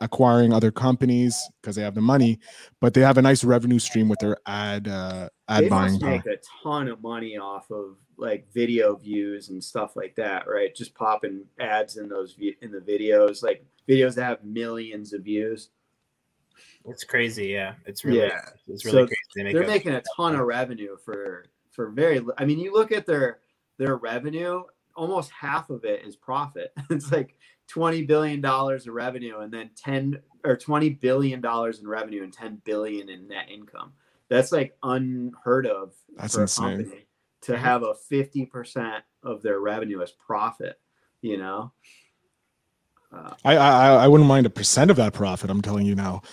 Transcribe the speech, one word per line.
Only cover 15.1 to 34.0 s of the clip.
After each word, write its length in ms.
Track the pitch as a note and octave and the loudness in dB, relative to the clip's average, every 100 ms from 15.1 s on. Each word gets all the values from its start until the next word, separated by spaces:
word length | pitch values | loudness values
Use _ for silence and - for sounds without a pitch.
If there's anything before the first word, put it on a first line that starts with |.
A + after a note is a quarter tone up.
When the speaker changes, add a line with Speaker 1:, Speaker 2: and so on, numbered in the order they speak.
Speaker 2:
of 100 | G2+ | -12
views. 460 | F#2+ G#2+ G#2+ A2 - _ _ _ _ _ _ _ _ _ _ _ - | -6 -4 -4 -8 -14 _ _ _ _ _ _ _ _ _ _ _ -20
Speaker 3:
It's 180 | A#2+ | -18
crazy, 440 | - B2+ A#2 A2 G2 | -4 -2 -2 -4 -6
yeah. 280 | G2+ F#2+ G2 - | -6 -8 -10 -16
It's 180 | G2+ - | -8 0
really, 140 | A#2+ | 2
Speaker 2:
Yeah. 200 | G2+ F#2+ - _ - | 2 -2 -12 _ -18
Speaker 3:
it's 180 | G2 A2+ | -12 0
really 180 | C3+ | 2
Speaker 2:
So 20 | B2 | 2
Speaker 3:
crazy. 160 | G#2+ - G2+ | -2 -10 -10
They 80 | |
make 100 | G2+ | -4
Speaker 2:
they're 80 | D#3+ | -2
Speaker 3:
a 60 | F#3+ | 0
Speaker 2:
making 260 | G#3 E3+ | -2 -2
a 80 | B2+ - - | -6 -6 -4
ton 200 | E3+ D3 | -2 -2
of 100 | B2 | -2
revenue 520 | A#2+ B2+ A#2 G2+ F#2+ | -4 -6 -8 -14 -14
for, 480 | - G2+ G2 F2+ - _ _ | -14 -10 -10 -12 -18 _ _
for 180 | - A2 | -12 -8
very 300 | A2 D#3+ C#3 | 0 0 0
li-, 140 | A#2 B2+ | -2 -4
I 80 | C3+ | -2
mean, 140 | D#3 | -2
you 140 | F#3 | 0
look 180 | G#3 A3 | 0 0
at 140 | G#3+ - | -2 -2
their, 340 | D3+ C3 A2+ _ _ _ - | 0 -2 -4 _ _ _ -6
their 180 | C3+ C3 | -4 -4
revenue 680 | A2+ A#2+ D3 D#3 F3 F3+ F3+ _ _ - | -6 -8 -8 -8 -6 -8 -10 _ _ -10
almost 340 | E3 F#3+ C#3+ | -6 -4 -6
half 380 | - C#3+ D3+ D#3+ | -10 -6 -6 -6
of 160 | B2+ A2+ | -10 -6
it 180 | G#2 G#2+ | -6 -8
is 100 | G2+ | -18
profit. 560 | - C3 C#3+ - E2 - | -8 -6 -6 -10 -14 -14
<laughs> 80 | C#3 | -8
It's, 220 | D#3 C#3+ | -8 -2
like, 260 | D#3 B2+ _ _ _ _ | -2 -4 _ _ _ _
twenty 340 | - E3 E3 | -4 -2 -2
billion 380 | C#3+ D3+ D3+ D3 | 0 2 2 -2
dollars 460 | C#3 C3+ C3+ C3+ B2 | -2 0 -2 -4 -8
of 60 | |
revenue 460 | A#2 B2+ B2+ A#2+ G#2+ | -10 -8 -8 -12 -12
and 120 | G#2+ | -12
then 160 | A2+ A2 - | -14 -14 -14
ten 440 | - C3+ C#3 C#3+ _ _ | -6 -4 -4 -6 _ _
or 140 | D3+ B2 | 0 0
twenty 320 | - D3 D#3 | 0 0 0
billion 500 | C#3+ B2+ C3 C#3 B2+ | 0 0 2 0 -2
dollars 380 | A#2+ A#2 A#2 A2 | -4 -2 -2 -6
in 80 | G#2 | -8
revenue 360 | G#2+ A2 G#2 | -8 -8 -10
and 100 | F#2+ | -14
ten 280 | - A2+ G#2 A2 | -14 -16 -12 -6
billion 420 | G#2+ G#2+ G#2 G2 | -4 -4 -8 -12
in 180 | F#2 G2 | -18 -16
net 200 | G2+ - | -14 -14
income. 440 | G#2 G#2+ - - _ | -18 -20 -18 -18 _